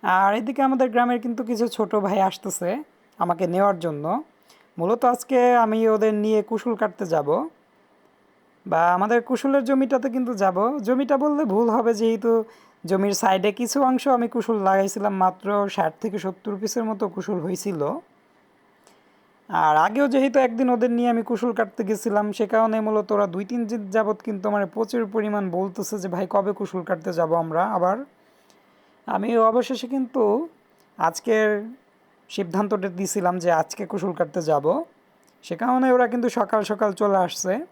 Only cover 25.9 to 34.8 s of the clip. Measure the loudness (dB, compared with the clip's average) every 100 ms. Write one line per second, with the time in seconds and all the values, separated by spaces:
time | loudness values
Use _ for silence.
25.9 | -6 -6 -4 0 0 0 -4 -6 -6 -4
26.9 | -4 -2 -2 0 0 0 0 0 2 0
27.9 | 0 -6 _ _ _ _ _ _ _ _
28.9 | _ -6 -4 0 4 4 4 -2 -6 -6
29.9 | -6 -4 0 2 0 -4 _ _ _ _
30.9 | -2 -2 -2 0 2 2 0 -6 -16 _
31.9 | _ _ _ _ -8 -4 -2 0 -2 -4
32.9 | -4 -4 -2 -2 0 2 2 0 -6 -8
33.9 | -4 -4 -2 -2 -2 0 2 2 -2